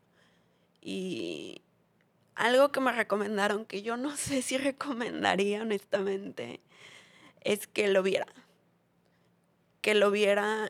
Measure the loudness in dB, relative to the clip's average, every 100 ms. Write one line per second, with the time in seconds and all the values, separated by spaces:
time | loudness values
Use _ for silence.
0 | _ _ _ _ _ _ _ _ -10 -8
1 | -6 -6 -8 -10 -12 -16 -20 _ _ _
2 | _ _ _ -2 2 6 4 4 0 0
3 | 0 0 0 0 2 0 -4 -8 -6 -4
4 | -4 -6 -2 -2 0 -2 -2 -2 -6 -4
5 | -4 -2 0 2 0 -2 -2 -4 -2 -2
6 | -2 -4 -8 -10 -10 -12 _ -20 -20 -20
7 | -20 -20 -20 _ -2 -2 -2 0 2 4
8 | 4 0 -2 -10 -20 _ _ _ _ _
9 | _ _ _ _ _ _ _ _ 2 4
10 | 4 4 4 4 2 -2 -4